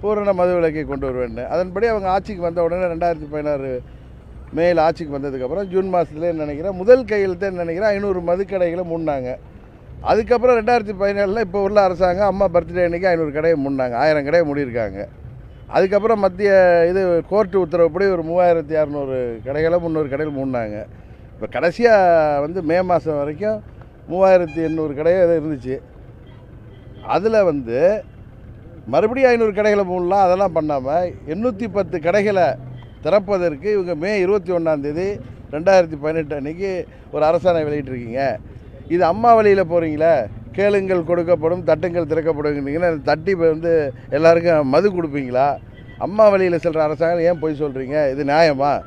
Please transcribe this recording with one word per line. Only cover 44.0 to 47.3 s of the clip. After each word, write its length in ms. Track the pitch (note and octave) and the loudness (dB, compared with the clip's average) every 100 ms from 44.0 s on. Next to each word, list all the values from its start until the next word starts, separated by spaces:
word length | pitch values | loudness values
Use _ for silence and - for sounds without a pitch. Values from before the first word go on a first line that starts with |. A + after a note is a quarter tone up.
| - | -6
எல்லாருக்கும் 580 | C3+ D#3+ E3+ E3+ D#3+ C#3 | 2 6 6 4 2 4
மது 220 | C#3+ G3+ | 2 2
கொடுப்பீங்களா? 640 | F3+ E3 C#3 C3 B2 C#3+ C3+ - - - - | -2 -4 -4 -4 0 0 -2 -10 -20 -20 -8
அம்மா 300 | - G#3 G#3+ | -6 4 4
வழியில 280 | G3 F#3 E3+ | 6 2 0
செல்ற 220 | E3+ D#3+ | -2 0
அரசாங்கம் 560 | D3+ D3+ E3 F3 E3 | -2 0 0 2 0